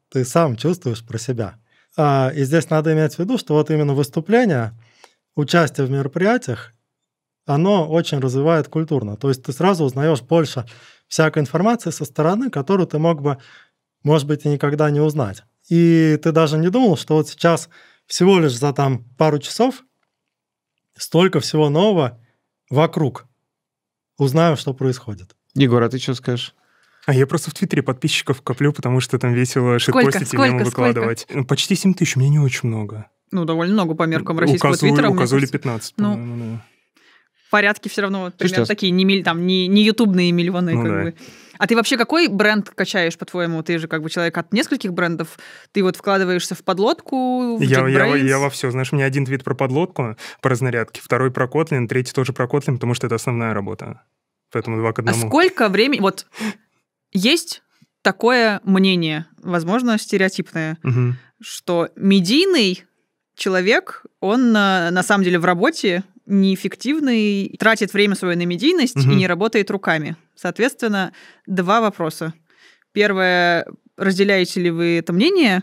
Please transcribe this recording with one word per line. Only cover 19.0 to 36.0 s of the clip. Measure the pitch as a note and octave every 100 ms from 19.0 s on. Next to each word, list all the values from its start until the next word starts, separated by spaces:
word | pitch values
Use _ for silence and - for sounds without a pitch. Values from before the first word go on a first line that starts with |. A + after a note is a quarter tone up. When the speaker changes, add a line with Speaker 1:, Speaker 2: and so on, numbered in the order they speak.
| - -
Speaker 1:
пару | D#3 D3
часов | - - B3+ - - _ _ _ _ _ _ _ _ _ _ -
столько | - D#3+ F#3 F3+
всего | - D#3 D3+
нового | D3 G#3 F#3+ C3 - _ _ _ _ _
вокруг. | C3 D#3+ E3 C#3+ - - _ _ _ _ _ _ _ _ -
Узнаю, | C#3 C#3 E3+ D3
что | -
происходит. | B2+ C3+ B2 - G2 F#2 _ _
Speaker 2:
Егор, | - C3+ A#2+
а | A#2
ты | B2+
че | C3
скажешь? | B2+ - B2 - - _ _ _ _ -
Speaker 3:
А |
я | C3 C#3
просто | E3 -
в |
Твиттере | - F#3+ -
подписчиков | C3+ C3 D#3 - - C3+
коплю, | - B2+ C#3+
потому | D3 B2 B2+
что | B2+ B2+
там | B2+
весело | A#2+ B2+ C3 B2 A#2+
Speaker 4:
Сколько? | - B3+ A#3+
Speaker 3:
шитпостить | G3 C#3+
и | -
мемы | C4+
Speaker 4:
Сколько? | B2 B2
Сколько? | B2 B2
Speaker 3:
выкладывать. | A#2 A2+ A#2 -
Ну, | C#3+
почти | B2+ C#3 - F#3+
семь | G3
тысяч, | F#3 D#3 C3
у |
меня | C3+
не | D3+
очень | C#3 B2+ B2
много. | A2 G#2 G#2+ G#2+ _ _
Speaker 4:
Ну, | F#3+
довольно | E3 E3 F3
много | G#3+ E3+
по | D#3+
меркам | E3 D#3+ - D#3+
Speaker 3:
У |
Speaker 4:
российского | - C3 C#3+
Speaker 3:
Козу-, | - D3
Speaker 4:
Твиттера, | C#3+ C#3+
Speaker 3:
у |
Speaker 4:
мне | C3
Speaker 3:
Козули | B2 C3+
Speaker 4:
кажется. | C#3 C#3
Speaker 3:
пятнадцать, | C3 A2+ -
Speaker 4:
Ну, | -